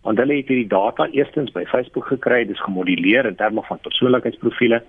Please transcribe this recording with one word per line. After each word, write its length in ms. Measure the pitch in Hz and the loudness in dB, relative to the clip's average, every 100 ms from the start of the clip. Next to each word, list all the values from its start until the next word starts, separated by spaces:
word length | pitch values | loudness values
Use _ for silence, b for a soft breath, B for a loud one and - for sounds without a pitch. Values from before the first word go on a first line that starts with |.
want 160 | - 110 | -2 0
hulle 180 | 131 147 | 2 0
het 120 | 135 | 0
hierdie 200 | 127 107 | 0 2
data 400 | 95 104 - 156 | 2 2 0 0
eerstens 400 | 139 139 - 131 | 0 0 -2 -4
by 140 | - 87 | -6 -2
Facebook 420 | 127 123 127 - | -2 -2 -6 -4
gekry, 380 | 131 127 123 117 | -4 0 0 0
dis 140 | 98 | -4
gemoduleer 640 | - 92 90 90 87 117 123 | -6 -4 -2 0 4 4 2
in 100 | 90 | 0
terme 260 | 107 107 | -2 -2
van 160 | - 87 | -6 -8
persoonlikheidsprofiele, 1000 | - - 123 123 113 - 120 - 120 117 | -6 0 2 2 0 -4 -4 0 2 2